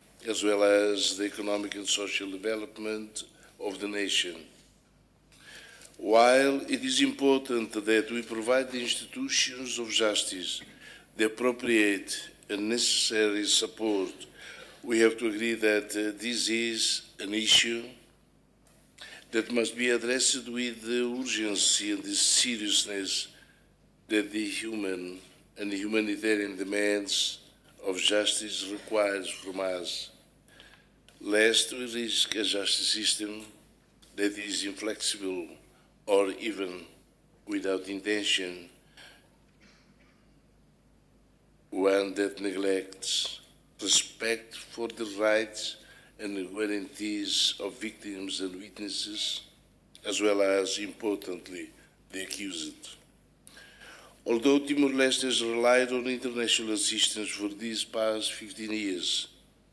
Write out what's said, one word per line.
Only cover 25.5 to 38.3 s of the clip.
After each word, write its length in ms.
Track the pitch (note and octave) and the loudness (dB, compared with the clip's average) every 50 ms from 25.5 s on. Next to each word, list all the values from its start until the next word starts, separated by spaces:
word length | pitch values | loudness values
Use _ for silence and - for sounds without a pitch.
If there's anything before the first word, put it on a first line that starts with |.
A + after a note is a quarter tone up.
| _ G#2 | _ -8
and 140 | G#2 G2+ | -6 -4
the 40 | G2+ | -4
humanitarian 800 | G2 G2+ G#2 A2 A2 G#2+ G#2 G#2 G2 G#2 A2 A2 G#2 G2+ G2+ G2 | -4 -4 0 0 0 0 0 -2 -2 0 0 2 2 0 -4 -4
demands 840 | F#2 G2 F#2+ G2+ G#2 G#2 G#2 G#2 G#2 G2+ F#2+ - - - - - - - - - _ _ - - - - | -6 -6 -2 0 0 2 2 2 0 0 -2 0 0 0 -2 -4 -8 -14 -20 -20 _ _ -20 -20 -8 -6
of 140 | G2 F#2 F2+ | -4 -2 0
justice 720 | F2 - G2+ G#2 G#2 G2+ - - A2 G#2+ G2 F#2 F#2+ F#2 | 2 2 4 4 2 2 0 -2 -4 -4 -6 -6 -6 -6
requires 560 | G#2 G#2 - - A2 G#2+ G#2 G2+ G2 G2 F#2 F2+ | -8 -10 -8 -2 2 2 2 2 0 -2 -4 -6
from 320 | - - - F#2+ F#2 F#2+ | -10 -10 -10 -10 -6 -4
us, 520 | F#2+ F#2 F#2 F2+ F2 E2+ - - - - - - - _ _ _ _ _ - - - - - - - _ _ _ _ - - - | -2 -2 -2 -4 -4 -6 -6 -8 -8 -10 -16 -20 -20 _ _ _ _ _ -20 -20 -20 -20 -20 -20 -20 _ _ _ _ -20 -20 -14
lest 520 | - G2+ G2+ G#2+ A2 A2+ A2+ - - - | -4 0 4 6 6 6 6 4 2 0
we 200 | B2+ B2+ B2 A#2+ A2+ | -2 -6 -6 -6 -4
risk 400 | A#2 A#2 A2 G2 - - - - | -4 -4 -2 0 0 0 0 0
a 80 | G#2 G#2 | -2 0
justice 460 | F#2 F#2+ G2+ G2 F#2+ - - - - | 0 0 0 0 0 0 0 2 0
system 520 | - A2 G#2+ G2 - - G#2+ G#2 G#2 G#2+ A2 - - - - - _ _ _ _ _ _ - - - | 0 0 2 0 0 0 -2 -6 -8 -10 -12 -16 -18 -20 -20 -20 _ _ _ _ _ _ -20 -16 -4
that 220 | G2 G2+ G#2 G2+ G#2 | 0 0 0 0 -2
is 280 | G#2 G#2 G2 F2 F#2+ | -6 -4 -4 -4 -4
inflexible 800 | G2+ F#2+ F#2+ G#2 A2 G#2+ - - - - G#2 G2 F#2 F#2 F2+ E2+ D#2 D#2 - - - - - _ _ _ _ _ | -4 -6 -4 -6 -6 -4 -2 -2 -2 -2 -2 -4 -4 -4 -4 -6 -10 -14 -20 -20 -20 -20 -20 _ _ _ _ _
or 220 | - G2+ G2 G2+ F#2+ F#2 - | 4 4 4 4 4 0 -4
even 460 | A2 A#2 G2+ F#2 G2 F2+ F2+ F2+ E2+ - - - _ _ _ _ _ _ _ _ _ - | -4 -6 -4 -4 -4 -6 -6 -10 -14 -16 -20 -20 _ _ _ _ _ _ _ _ _ -4
without 400 | G#2 G2 F2+ F#2+ F#2+ F#2 F#2 F#2+ | -4 -2 0 0 0 0 -2 -4
intention, 800 | G2+ G2 F#2+ G#2 G#2+ G#2 G2+ G2 | -6 -6 -2 0 0 0 2 2